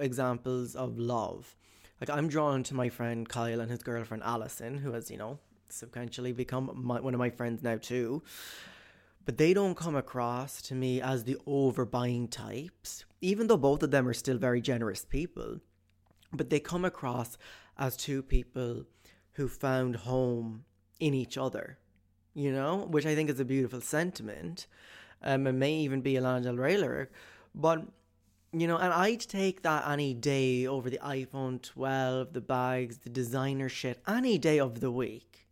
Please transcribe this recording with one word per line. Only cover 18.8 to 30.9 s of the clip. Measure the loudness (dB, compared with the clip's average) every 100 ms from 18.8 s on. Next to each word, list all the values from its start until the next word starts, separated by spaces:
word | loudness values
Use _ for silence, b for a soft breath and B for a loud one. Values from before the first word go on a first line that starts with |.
| -10 b b b b
who | -4 -4
found | -2 0 2 0 -2
home | 0 2 2 0 -4 -8 -14 _ _ -2
in | 0
each | 2 0 -2
other, | -2 -4 -8 -14 _ _ _ _ _
you | -2 0
know, | 2 2 0 2
which | 2 4
I |
think | 2 2
is | 2
a |
beautiful | 2 2 0 -2
sentiment, | -2 0 0 -4 -10 -8 -10 -10 -14 B B B B B
um, | 0 2 2
and | 2
may | 2
even | 2 0 0
be | 2 2
a |
Lana | 2 0
Del | 0 0
Rey | 2 2
lyric. | 2 -2 -6 B B B B
But, | 0 2 2 -2 -14 _ _ _ _ _
you | 0 2
know, | 4
and | 4
I'd | 4 4 2
take | -2 0 0 0
that | 0 0 0
any | 0 0
day | 0 2 4 4 2 0
over | -2 -2